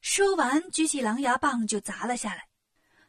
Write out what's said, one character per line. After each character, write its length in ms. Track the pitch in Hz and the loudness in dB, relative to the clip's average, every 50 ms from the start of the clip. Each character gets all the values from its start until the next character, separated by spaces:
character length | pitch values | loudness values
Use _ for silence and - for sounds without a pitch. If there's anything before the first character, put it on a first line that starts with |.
| _ | _
说 320 | - - - 392 392 381 | -2 2 2 4 4 4
完， 340 | 339 285 247 269 302 349 381 | 2 2 2 2 2 0 0
举 160 | - - 320 | 0 0 0
起 140 | 311 - 285 | 0 0 -2
狼 200 | 254 214 214 254 | 0 -2 0 0
牙 180 | 277 254 240 262 | 0 0 0 2
棒 280 | - 294 269 240 220 | 2 0 0 0 -2
就 140 | 208 220 208 | 0 -2 -4
砸 260 | - - 202 - - | -4 -6 -10 -6 -4
了 100 | 226 247 | -4 -4
下 180 | 233 - 208 180 | -4 -4 -6 -8
来。 140 | - - _ _ _ _ _ _ _ _ _ _ _ _ | -8 -12 _ _ _ _ _ _ _ _ _ _ _ _